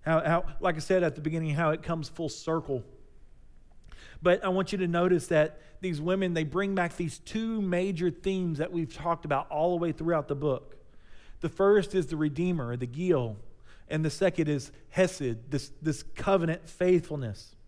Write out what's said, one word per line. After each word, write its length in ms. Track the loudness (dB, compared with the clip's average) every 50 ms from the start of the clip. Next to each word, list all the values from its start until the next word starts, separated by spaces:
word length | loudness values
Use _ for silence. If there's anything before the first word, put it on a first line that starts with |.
How, 220 | 0 2 2 2 2
how, 220 | 2 0 2 0 0 -4 -2
like 140 | -2 -2 -2
I 40 | -2
said 240 | 0 2 2 4 4
at 120 | 2 -2
the 60 | -2
beginning, 280 | -6 -4 -2 -2 -2 -2 0
how 160 | 2 2 2
it 120 | 0 0 -2
comes 240 | -2 -2 -2 -4 -8
full 220 | -6 -6 -6 -6
circle. 560 | -6 -6 -4 -2 -2 -2 0 -2 -4 -4 -4 -8 -18 -20 -20 -20 -20 -20 -20 -20 -20 -20 -20 -20 -20 -20 -20 -20 -20 -20 -20 -18 -18 -18 -18 -18 -16 0
But 240 | 4 4 4 4 4
I 40 | 0
want 220 | 0 0 0 0
you 60 | -2 -2
to 100 | 0 0
notice 400 | 2 2 4 4 4 2 2 4
that 320 | 4 4 4 4 0 -12 -20 -20 -18 -8
these 180 | -6 -4 -4 -2
women, 340 | 0 0 0 2 0 0 0
they 120 | 0 -2
bring 280 | -2 -2 -2 -2 0 0
back 220 | 0 0 -2 -2
these 240 | -4 -6 -6 -6 -8
two 420 | -14 -8 -6 -4 -4 -2 -2 -2
major 480 | 0 0 0 0 0 -2 -2 0 0 -2
themes 500 | -2 -2 -4 -2 -2 0 0 -2 0 -2
that 120 | -4 -2
we've 220 | -2 -4 -4 -4 -6
talked 320 | -6 -2 -2 -2 0 0
about 260 | -2 -2 -2 -2 -2
all 200 | -2 0 2 2
the 120 | 2 2 0
way 80 | -2
throughout 380 | -2 -2 0 0 0 0 0 -2
the 60 | -4
book. 420 | -2 0 0 0 0 -4 -12 -18 -20 -20 -20 -20 -20 -20 -18 -18 -18 -16 -16 -14 -6
The 80 | -6 -6
first 460 | 0 4 6 8 8 6 6 4 0
is 120 | 0 0 0
the 100 | 0 0
Redeemer, 580 | 0 0 0 0 0 0 0 0 -2 -2 -4
the 100 | -4 -4
Gil, 520 | -6 -4 -4 2 2 4 4 2 0 -4 -8 -12 -14 -16 -16 -20 -20 -20 -20 -10 -4
and 160 | -2 0 0
the 60 | 0
second 400 | 0 2 2 2 4 2 2 2
is 240 | 2 0 -2 -6 -16 -20 -20 -6
Hesed, 600 | 2 4 4 4 4 -2 -4 -4 -4 -4 -6 -4
this, 220 | -4 -4 -4 -4 -12 -4
this 220 | -2 -2 -2 -2 -4
covenant 640 | -8 -6 -4 2 4 4 4 4 2 0 -2 -6 -16
faithfulness. 880 | -4 0 4 4 4 4 4 0 -6 -6 -4 -6 -8 -10 -12 -20 -20 -20 -20